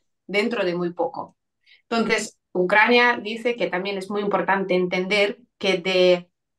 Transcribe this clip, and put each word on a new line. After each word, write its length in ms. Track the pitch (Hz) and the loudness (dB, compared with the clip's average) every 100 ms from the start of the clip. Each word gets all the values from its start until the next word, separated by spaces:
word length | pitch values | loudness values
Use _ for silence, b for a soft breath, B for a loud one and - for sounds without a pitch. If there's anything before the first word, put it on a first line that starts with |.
| _ _ - | _ _ -6
dentro 380 | 190 226 214 | -2 0 0
de 100 | 185 175 | -2 -2
muy 160 | 175 | -2
poco. 440 | 170 165 - - _ _ _ b b _ | -2 -4 -6 -14 _ _ _ b b _
Entonces, 500 | 226 226 226 220 - _ | -2 0 -2 -4 -12 _
Ucrania 640 | 185 180 208 220 240 247 240 | -2 2 4 4 4 4 2
dice 340 | 202 226 240 240 | -4 -6 -4 -4
que 120 | 180 | -4
también 300 | 180 202 196 | -4 -4 -6
es 120 | 190 | -6
muy 120 | 208 | -4
importante 520 | 196 180 175 196 185 | -2 -2 0 -2 0
entender 640 | 185 180 185 185 208 202 - _ - | 0 0 -2 -2 0 0 -2 _ -6
que 200 | 196 185 | -2 -2
de, 520 | 180 185 180 175 175 _ _ | 0 4 4 4 0 _ _